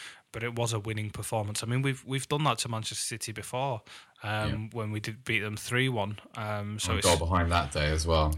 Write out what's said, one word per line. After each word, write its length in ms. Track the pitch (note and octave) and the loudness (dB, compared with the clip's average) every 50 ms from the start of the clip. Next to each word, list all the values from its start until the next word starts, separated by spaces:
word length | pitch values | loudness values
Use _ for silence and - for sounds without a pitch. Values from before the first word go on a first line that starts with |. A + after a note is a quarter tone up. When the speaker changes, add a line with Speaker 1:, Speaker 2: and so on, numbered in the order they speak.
| - - - - - _ - | -16 -16 -18 -20 -18 _ -8
Speaker 1:
but 100 | A2+ A2+ | -6 -6
it 120 | A#2+ A#2 | -4 -2
was 160 | A#2 A#2 A2+ A2+ | 0 0 2 0
a 60 | A2+ | 0
winning 300 | G#2 A2+ G#2+ G#2+ G#2+ G#2 | -2 -2 -2 -2 -4 -4
performance. 520 | - - G#2 - - A2 G#2 G2+ G#2+ - - | -6 -8 -6 -2 0 0 0 0 -2 -4 -2
I 40 | |
mean, 160 | A2 A#2+ B2+ C3+ | 0 0 2 2
we've, 220 | C#3 C3 C3 - | 0 0 -2 -4
we've 240 | - C3 C3+ C3 - | -4 -4 -4 -2 0
done 160 | D3+ D3 D#3 | 0 2 4
that 140 | C#3+ A#2 - | 4 2 2
to 100 | - A#2+ | 0 -2
Manchester 260 | A#2 A2 A2+ - - - - | -4 -4 -4 -4 -4 -4 -4
City 280 | - A#2+ A2 - - G#2+ | -4 -4 -6 -6 -8 -8
before, 500 | - - - - B2+ C3 C#3 B2 G#2+ - - - - - - _ - - | -8 -8 -4 -2 -2 0 0 -2 -4 -6 -10 -18 -20 -20 -20 _ -10 -6
um, 80 | A2 G#2+ G#2+ G#2+ G#2+ | -4 -2 0 0 0
Speaker 2:
Yeah. 60 | G#2 G#2+ G#2+ A2 A2+ | 0 -2 -4 -4 -4
Speaker 1:
when 180 | A#2 A2 G#2 G#2+ | -4 -4 -2 -2
we 80 | G#2+ | -4
did 240 | G#2+ A2+ A2 - - | -4 -4 -6 -6 -2
beat 160 | - A2+ A2 | 0 0 0
them 160 | G2 G#2+ G#2+ | 0 0 -4
three 320 | G#2+ - - B2 B2 C3 C3 | -6 -4 -2 2 2 2 2
one. 300 | B2+ A2+ G2 G2+ G#2+ G2+ - - - | 2 0 0 -2 -4 -8 -12 -14 -10
Um, 420 | - A2 G#2+ G#2+ G#2 G#2 G#2 G#2 G#2+ | -8 -6 -4 -4 -4 -4 -4 -4 -2
so 140 | - - A2 | 0 0 2
Speaker 2:
And 40 | |
a 20 | G2 | 4
Speaker 1:
it's 80 | G2 | 6
Speaker 2:
goal 100 | F#2+ E2+ D#2+ | 6 6 6
behind 320 | E2+ D#2+ F#2 F2+ E2+ E2+ F2 | 4 4 4 4 4 4 4
that 200 | E2+ D#2+ C#2 - | 2 2 2 0
day 180 | D#2 D#2 D2+ | 2 2 2
as 160 | D#2 D#2 D#2+ | 2 2 2
well. 280 | E2 E2 D#2+ D#2 D2+ D2+ | 4 4 6 6 4 2